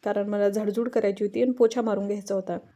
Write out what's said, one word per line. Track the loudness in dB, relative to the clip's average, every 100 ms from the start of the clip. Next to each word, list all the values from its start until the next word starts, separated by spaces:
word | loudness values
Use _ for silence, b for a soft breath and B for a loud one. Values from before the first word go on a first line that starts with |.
कारण | -2 -2 -2
मला | 2 2
झाडझूड | 2 -2 -2 0
करायची | 2 0 0
होती | -2 0
आणि | 0
पोछा | 4 4 4
मारून | -2 -2 -2
घ्यायचा | -4 -2 -4
होता. | -4 -8 -10